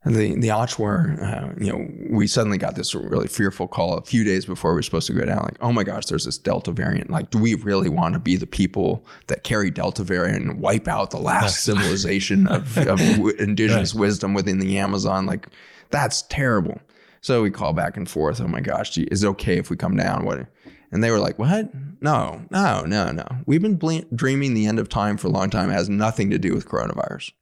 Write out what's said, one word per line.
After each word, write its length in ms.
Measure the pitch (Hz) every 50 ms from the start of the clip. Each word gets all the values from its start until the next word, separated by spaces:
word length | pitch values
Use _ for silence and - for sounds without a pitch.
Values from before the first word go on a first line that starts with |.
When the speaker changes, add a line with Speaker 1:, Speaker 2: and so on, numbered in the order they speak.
| -
Speaker 1:
And 120 | - 113
the, 180 | 110 107 101 -
the 140 | - 120
Achuar, 720 | 110 107 107 117 123 - - 110 104 104 131 165 156 151 -
uh, 320 | 98 101 110 - - - - - 104
you 80 | 98
know, 160 | - - - - - - - -
we 160 | 113 107 101
suddenly 320 | 104 - 127 113 107 101
got 180 | 95 - - -
this 200 | - 104 - -
really 320 | 101 - - - - 104
fearful 400 | - - - 104 98 - - 92
call 260 | 90 - - 85 87 87
a 80 | 82
few 220 | - - - 117 110
days 240 | 104 95 95 90
before 240 | - 90 - - 82
we 60 | 85
were 40 | 80
supposed 240 | - - - 82 -
to 60 | - -
go 120 | - -
down, 180 | - 95 104 -
like, 140 | - - -
"Oh 100 | - 120
my 120 | 120 113 98
gosh, 220 | 98 - 110 -
there's 200 | - 82 80 -
this 140 | 62 - -
Delta 320 | _ - - - - -
variant. 380 | 85 - - - - - - -
Like, 200 | - 151 - -
do 80 | -
we 160 | 110 110 117 110
really 360 | - - 104 98 95 95 82
want 240 | 76 87 87 82 98
to 60 | -
be 160 | - - 90
the 120 | 92 -
people 580 | - - - 98 87 - 104 104 95 90 - - - - - _
that 160 | - 67 - _
carry 280 | - 120 107 101 92
Delta 320 | 76 - 90 90 87 - 101
variant 420 | 85 92 90 87 90 104 98 -
and 140 | - - -
wipe 280 | - - 104 113 -
out 240 | - - - 101 -
the 80 | - -
last 480 | - - - - 117 101 - - -
Speaker 2:
Right. 100 | - 104
Speaker 1:
civilization 720 | 98 98 87 87 95 98 87 98 98 - - 202 196 190
of, 300 | - - - - 131 -
Speaker 2:
<laughs> 20 | 185
Speaker 1:
of 200 | 147 - - 180
w-, 360 | - - - 107 - 107 101
indigenous 560 | - 107 101 107 92 110 107 113 110 95 82 -
Speaker 2:
Right. 80 | 110
Speaker 1:
wisdom 320 | 101 101 104 90 - 95 101
within 260 | 101 95 101 95 95
the 180 | 95 95 98
Amazon? 480 | 98 98 98 98 98 101 101 95 95 95
Like, 220 | 98 - 101 - - - - - - - - - _
that's 340 | - 143 139 120 - - -
terrible." 560 | _ - 147 139 127 117 104 85 - - - _ _ _ _ - - _ _ -
So 200 | - 131 120 110
we 80 | 101
call 220 | 98 - 101 78 80
back 220 | 82 82 87 -
and 140 | - 90 87
forth. 320 | - 78 78 76 - 117
"Oh 60 | 60
my 140 | - - 60
gosh, 280 | - - - - - -
gee, 140 | - 82 - -
is 120 | - 101 104
it 40 |
okay 320 | 101 95 - - 110 90 90
if 100 | - -
we 80 | 85
come 180 | 85 - 87 95
down? 300 | 95 90 95 98 92 90
What?" 220 | - - 65 62 - _ _ _ - - _ _ _
And 120 | - 104 110
they 80 | 117
were 80 | 113 107
like, 180 | 101 - -
"What? 320 | - 110 143 190 220 220 - - 135 135 143 185 -
No, 400 | - 147 151 120 - - - - - -
no, 360 | - 185 202 170 107 98 -
no, 260 | 80 101 107 98 -
no. 160 | 64 82 - - 127 127 -
We've 160 | - 139 165
been 140 | 196 214 202
ble-, 280 | 160 - 160 160 160 160 - 120
dreaming 400 | 113 - 131 135 139 139 139 120
the 100 | 110 107
end 140 | 107 107 113
of 100 | 110 -
time 280 | - 120 101 104 104
for 100 | 104 -
a 40 | -
long 200 | 104 95 95 98
time. 180 | - 101 90 95
It 40 | 98
has 160 | 92 87 101
nothing 420 | 101 101 107 110 113 - 101 98
to 80 | 95 -
do 160 | 90 87 78
with 120 | - -
coronavirus." 680 | - - - 57 - - - - - - - - - _ _